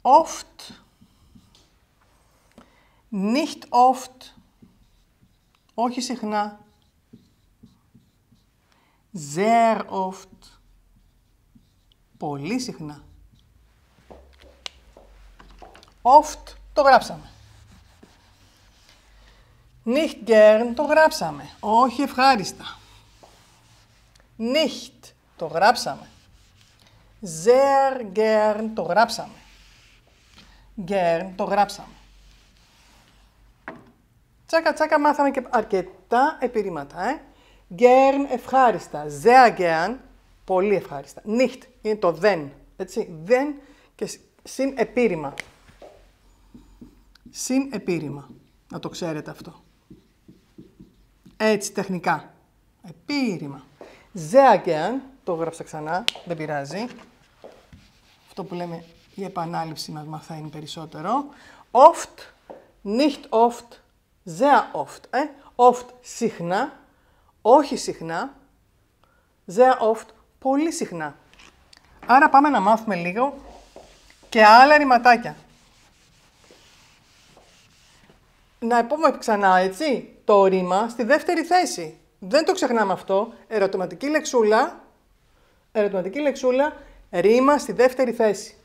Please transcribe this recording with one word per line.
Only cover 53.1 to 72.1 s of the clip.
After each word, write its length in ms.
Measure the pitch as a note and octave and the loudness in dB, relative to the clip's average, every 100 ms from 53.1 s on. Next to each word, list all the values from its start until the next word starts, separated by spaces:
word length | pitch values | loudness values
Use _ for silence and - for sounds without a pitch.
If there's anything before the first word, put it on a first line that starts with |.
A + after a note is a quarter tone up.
| C#4+ B3 E3+ C#3+ C#3 - _ - - _ G3 D3+ | -4 -4 -6 -12 -16 -20 _ -20 -20 _ -16 0
Sehr 340 | B3 C4 G3 F#3 | 4 6 4 0
gern, 340 | D#3 F3 C4 - _ | -4 -4 -6 -12 _
το 100 | - | -8
γράψα 300 | E3 D#3+ - | -6 -6 -10
ξανά, 400 | - D#3 D3+ F3+ A#3 - - | -16 -12 -8 -6 -6 -8 -12
δεν 120 | E3 | -10
πειράζει. 480 | D3+ D3 C#3 F3 A#3+ - - _ _ _ - - _ - _ _ _ _ _ | -8 -8 -8 -10 -12 -14 -20 _ _ _ -20 -20 _ -20 _ _ _ _ _
Αυτό 160 | - | -16
που 100 | E3 | -12
λέμε, 300 | F3 F3 E3+ - _ _ - | -10 -10 -12 -18 _ _ -14
η 80 | |
επανάληψη 680 | G3 F#3+ E3+ E3+ D#3+ D3+ - | -12 -10 -8 -8 -10 -12 -14
μας 140 | D#3 D3+ | -14 -14
μαθαίνει 440 | D#3 - D#3+ D#3 | -16 -16 -16 -14
περισσότερο. 760 | D3+ D3+ E3 D#3+ - F3 C4 C#4+ - - - _ | -16 -16 -16 -16 -12 -6 -6 -6 -20 -20 -20 _
Oft, 640 | A#3+ D4+ E4 - - - _ - - _ _ G3 | 8 8 6 -12 -18 -20 _ -20 -20 _ _ -6
nicht 440 | A3 D4 C#4+ - | 0 0 -2 -4
oft, 500 | A3 A#3 A#3 - - _ _ _ _ F#3 E3 | 2 2 0 -18 -20 _ _ _ _ -18 -2
sehr 440 | C#4 B3 - E3 C3+ | 2 2 2 -10 -10
oft, 180 | - - | -14 -8
ε. 100 | B3 D4+ - - - | -6 -6 -10 -18 4
Oft, 300 | B3 A#3+ - - | 4 4 -10 -20
συχνά, 800 | - - A#3 - E3+ F#3+ C#4+ - _ _ _ _ _ _ | -20 -6 -6 -6 -6 -4 -4 -10 _ _ _ _ _ _
όχι 340 | G#3 C#4 C#4 C4 | 4 4 4 -6
συχνά. 560 | - - E3 E3 C4+ - _ _ _ _ _ _ _ _ _ _ - F#3 | -8 -10 -8 -8 -10 -14 _ _ _ _ _ _ _ _ _ _ -8 2
Sehr 400 | B3+ B3+ A3 A3 | 4 4 0 -2
oft, 100 | - _ _ _ | -8 _ _ _
πολύ 320 | C4 C#4 E4 | -4 -2 -2
συχνά. 440 | D#4 A3 E3+ D3+ - _ _ - _ _ - _ _ | -6 -10 -8 -12 -14 _ _ -20 _ _ -20 _ _
Άρα 240 | - | 2